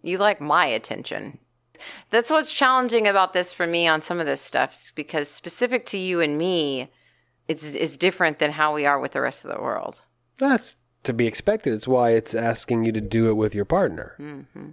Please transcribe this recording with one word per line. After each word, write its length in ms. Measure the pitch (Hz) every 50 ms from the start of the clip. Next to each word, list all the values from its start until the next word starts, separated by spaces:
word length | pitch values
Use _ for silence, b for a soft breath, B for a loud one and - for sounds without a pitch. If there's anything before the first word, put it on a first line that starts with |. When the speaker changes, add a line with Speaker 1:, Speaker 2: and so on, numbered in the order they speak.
Speaker 1:
You 160 | - 165 180
like 240 | 185 202 208 196 -
my 240 | 147 151 151 170 170
attention. 720 | 139 113 113 - - 110 - - - - 104 104 120 143 - _ _ _ _ _ _ _ B B B B B B B
That's 200 | - 233 233 -
what's 220 | 311 311 302 -
challenging 560 | - - 277 254 254 254 254 240 233 233 214
about 240 | 202 196 196 185 180
this 220 | - 180 180 - -
for 120 | - 175
me 220 | 170 170 170 170
on 140 | 165 160 156
some 180 | 156 - 175 175
of 60 | 160
this 160 | 143 139 135
stuff, 320 | - - - 131 131 - -
is 180 | - - - _
because 360 | - 147 - - 156 147 143
specific 560 | - - - 175 - - 240 240 254 240 247
to 100 | - -
you 220 | 190 185 185 180 170
and 180 | 165 147 147
me, 540 | 151 165 185 185 170 151 143 135 127 127 - _ _ _ _ _ _ _ _ _ _ _
it's, 160 | - 147 143 151
it's 320 | 151 143 - 165 151 139
different 440 | 135 175 185 - - 180 156 151 -
than 120 | 156 147
how 220 | 147 156 151 151 151
we 100 | 151 143
are 140 | 143 143 139
with 140 | 131 139 -
the 80 | 143
rest 240 | 127 131 - - -
of 60 | - -
the 60 | -
world. 400 | - 127 107 92 - - - _ _ _ _ _ _ _ _
Speaker 2:
That's 380 | - 269 285 269 - - - - _ _ _ _ _ _
to 100 | - 120
be 140 | 113 120
expected. 460 | 113 - - - 202 214 220 - 139 110
It's 140 | 107 -
why 220 | 127 131 123 120 117
it's 240 | 113 113 113 - 110
asking 480 | 113 117 117 113 - - - 123 113 113
you 80 | 113
to 100 | 110 110
do 280 | 107 - - 113 113 113
it 60 | 107
with 200 | 107 107 104 104
your 100 | 101 101
partner. 520 | - 165 190 190 123 82 - - - - -
Speaker 1:
Mm-hmm. 520 | 143 151 147 135 139 _ _ 151 - 156